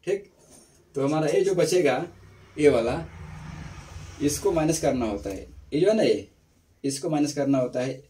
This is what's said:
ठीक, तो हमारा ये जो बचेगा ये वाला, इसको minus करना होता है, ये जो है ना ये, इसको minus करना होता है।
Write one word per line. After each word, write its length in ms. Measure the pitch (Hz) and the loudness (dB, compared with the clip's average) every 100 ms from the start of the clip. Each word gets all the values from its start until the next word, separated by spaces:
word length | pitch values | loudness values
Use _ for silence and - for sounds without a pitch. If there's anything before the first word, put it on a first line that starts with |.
ठीक, 260 | - 196 - _ _ - _ _ _ | -4 -4 -6 _ _ -20 _ _ _
तो 100 | - | -4
हमारा 240 | 139 156 151 | 0 0 2
ये 120 | - | 2
जो 140 | - | 2
बचेगा 520 | 180 160 180 151 123 175 - - - - - | 2 2 4 2 0 -4 -12 -20 -20 -20 4
ये 120 | 147 | 6
वाला, 280 | 123 113 170 - - - - - - - - - - - - | 6 2 -2 -6 -14 -16 -16 -14 -14 -14 -16 -16 -16 -16 -4
इसको 300 | 143 - 202 | -2 0 0
minus 280 | 170 156 156 | 2 0 0
करना 260 | 147 127 113 | 0 0 -2
होता 240 | 101 101 | -4 -6
है, 160 | 95 - - - | -10 -12 -20 -6
ये 80 | 143 | 2
जो 80 | 185 | 4
है 80 | 220 | 4
ना 60 | |
ये, 260 | 123 104 - _ _ _ _ _ | 4 2 -2 _ _ _ _ _
इसको 260 | 139 135 160 | -6 -4 -2
minus 240 | 151 147 | 0 0
करना 240 | 143 139 135 | 0 0 2
होता 220 | 123 127 | 0 -2
है। 220 | 131 131 - | -4 -6 -14